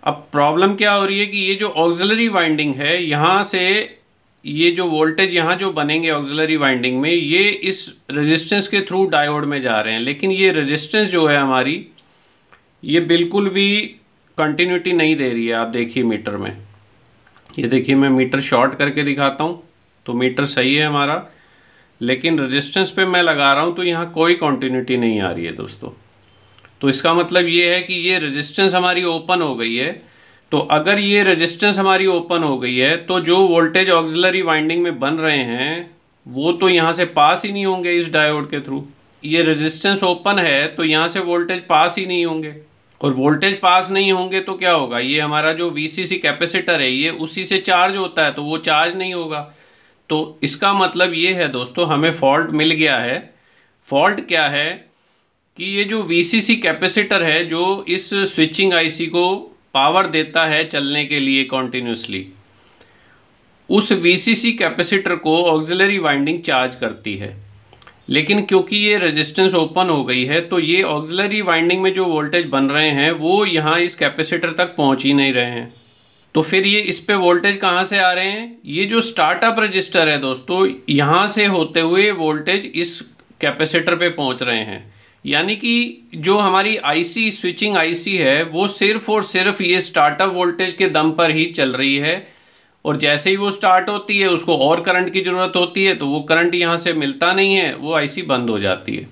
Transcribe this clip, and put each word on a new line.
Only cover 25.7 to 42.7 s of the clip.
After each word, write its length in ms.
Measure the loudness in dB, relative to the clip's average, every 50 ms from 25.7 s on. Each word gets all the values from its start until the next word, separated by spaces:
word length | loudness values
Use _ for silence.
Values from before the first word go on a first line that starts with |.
| -14 -16 -16 -16 -16 -18 _ _ _ _ _ _ _ _ _ _ _ -20 _ -20 _ _
तो 80 | 0 0
इसका 240 | 0 2 0 2 2
मतलब 340 | 2 0 2 2 2 2
ये 260 | 2 2 2 2 2 2
है 80 | 0
कि 120 | -2 -4 -6 -4
ये 160 | -2 0 0 0
रेजिस्टेंस 540 | -2 -4 -4 -6 -6 -6 -2 0 2 2 2
हमारी 300 | 2 0 2 0 0 0
ओपन 360 | -2 -2 -2 -2 -2 0 0
हो 140 | 0 -2 -2
गई 200 | -2 -4 -2 -2
है। 160 | -2 -4 -4 -6 -10 -16 -20 _ _ _ _ _ _ _ _
तो 80 | -2 -2 0 2
अगर 280 | 0 2 2 2 0 2
ये 240 | 2 2 2 4 4
रेजिस्टेंस 540 | 4 4 2 2 -2 -2 0 0 2 2
हमारी 280 | 2 2 2 2 4 4
ओपन 360 | 2 2 0 0 -2 -2 0 0
हो 140 | 0 -2
गई 180 | -2 -2 -2 0
है, 200 | 2 2 2 2
तो 220 | 0 -2 -2 -2 -2
जो 180 | 2 2 4 4
वोल्टेज 500 | 6 6 6 4 2 4 2 2 2 4
ऑक्सिलरी 520 | 4 2 2 0 -2 0 0 2 2 0
वाइंडिंग 420 | 0 0 0 0 0 0 0 0 0
में 160 | -2 -2 -2
बन 140 | -2 -2 -2
रहे 220 | 0 0 0 0
हैं, 520 | 0 0 -2 -4 -4 -4 -4 -4 -6 -8 -12 -18 _ _ _ _ _ _
वो 260 | -12 -8 -2 0 0 0
तो 160 | 2 2 4
यहाँ 220 | 4 4 4 2 2
से 120 | 0 -2
पास 360 | 0 4 4 4 4 4 2 -2
ही 60 | -4
नहीं 140 | -4 -2 0
होंगे 280 | 0 0 -2 -2 0 0
इस 160 | 0 0 0
डायोड 400 | 2 2 2 2 2 -2 -4 -4
के 100 | -6 -8
through। 220 | -6 -6 -8 -10 -10 -12 -20 _ _ _ _ _ -6
ये 180 | -2 0 2 2
रेजिस्टेंस 600 | 2 2 2 0 -4 -4 -2 0 0 0 2 2
ओपन 360 | 0 0 0 0 0 0 2
है, 280 | 2 2 2 2 0
तो 160 | -2 -2 -2 0
यहाँ 240 | 2 2 2 2
से 120 | 0 -2 -4
वोल्टेज 440 | -2 0 0 0 0 -2 -4 -6 0
पास 300 | 2 4 4 4 2 0
ही 80 | -4 -4
नहीं 200 | -2 -2 -2 -2
होंगे, 300 | -2 -2 -4 -6 -10 -12 -16 -20 _